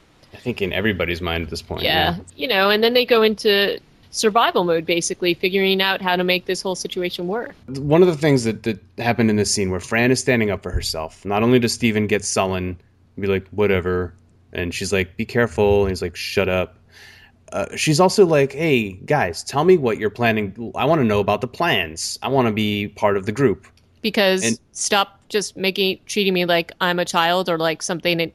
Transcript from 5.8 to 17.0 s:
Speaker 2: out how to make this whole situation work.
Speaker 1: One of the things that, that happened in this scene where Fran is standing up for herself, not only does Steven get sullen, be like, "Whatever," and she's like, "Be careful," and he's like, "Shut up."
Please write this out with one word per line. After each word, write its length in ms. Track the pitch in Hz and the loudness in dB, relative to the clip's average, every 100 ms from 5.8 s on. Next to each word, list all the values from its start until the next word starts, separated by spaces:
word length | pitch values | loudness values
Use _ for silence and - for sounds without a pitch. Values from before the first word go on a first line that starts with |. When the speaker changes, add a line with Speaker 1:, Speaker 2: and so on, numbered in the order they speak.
Speaker 2:
out 180 | 190 190 | 0 0
how 140 | 185 | 0
to 80 | 180 | 0
make 240 | 180 180 185 | 2 0 -2
this 160 | 180 | -6
whole 140 | 196 180 | -4 -6
situation 500 | 185 185 180 185 175 | -8 -6 -6 -4 -6
work. 260 | 220 233 - - | -6 -8 -16 -14
Speaker 1:
One 340 | 135 143 160 | -8 2 6
of 60 | 185 | 6
the 100 | 151 | 4
things 280 | 151 135 | 4 4
that, 180 | 113 107 | 2 -4
that 160 | 113 98 - - | -6 -6 -10 -4
happened 320 | 117 117 113 | -2 2 4
in 60 | |
this 160 | 104 98 | 4 0
scene 220 | - 95 | 0 -2
where 80 | 92 | -4
Fran 320 | - 113 123 | -2 0 2
is 80 | 127 | 2
standing 300 | - 120 107 | 2 2 2
up 100 | 92 | -2
for 80 | 92 | -4
herself, 540 | - - 80 80 - | -6 -4 -8 -8 -10
not 180 | 95 101 | -4 0
only 160 | 117 127 | 4 4
does 140 | 117 | 2
Steven 340 | - 120 107 104 | -2 0 0 0
get 180 | 104 | -2
sullen, 560 | - 110 95 95 90 90 _ _ _ - | -2 -2 -2 -2 -6 -10 _ _ _ -8
be 80 | 98 | -2
like, 220 | 95 95 | -2 -2
"Whatever," 680 | 98 101 92 87 90 90 - _ _ _ | -2 2 2 0 -2 -4 -10 _ _ _
and 200 | 87 87 | -8 -6
she's 200 | - 95 | -6 -2
like, 240 | 95 92 - | -2 -2 -6
"Be 80 | |
careful," 560 | 113 120 117 - 101 101 | -4 0 0 2 2 4
and 60 | 98 | 2
he's 100 | 90 | -2
like, 140 | 90 | -6
"Shut 340 | - - - 95 | -8 -6 -2 0
up." 300 | 92 90 _ _ - | 0 -2 _ _ -20